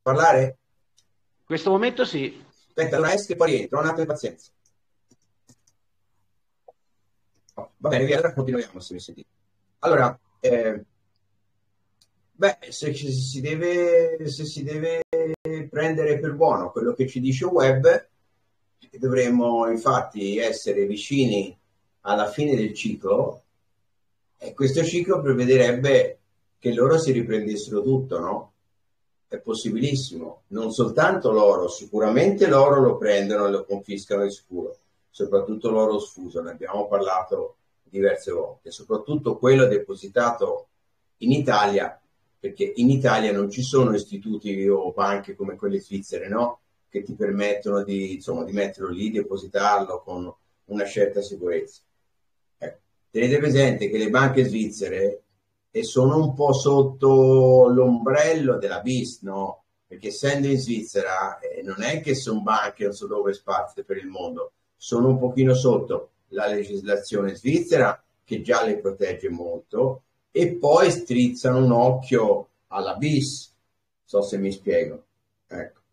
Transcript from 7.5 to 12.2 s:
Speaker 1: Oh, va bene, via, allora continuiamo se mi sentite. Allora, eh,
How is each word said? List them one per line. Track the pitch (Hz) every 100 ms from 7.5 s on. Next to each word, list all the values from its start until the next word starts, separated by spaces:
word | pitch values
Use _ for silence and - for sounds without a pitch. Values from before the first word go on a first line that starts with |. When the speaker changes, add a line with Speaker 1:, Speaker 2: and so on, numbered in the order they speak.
Speaker 1:
Oh, | - 101 _
va | 147
bene, | 139 135
via, | 139
allora | 165
continuiamo | 135 127 123 113 -
se | -
mi | 90
sentite. | - - - _ _ _ _ _
Allora, | 170 156 120 - _ _
eh, | 127 120 110 104 - _ _ _ _ _ _ _ _ _ _ _ _ _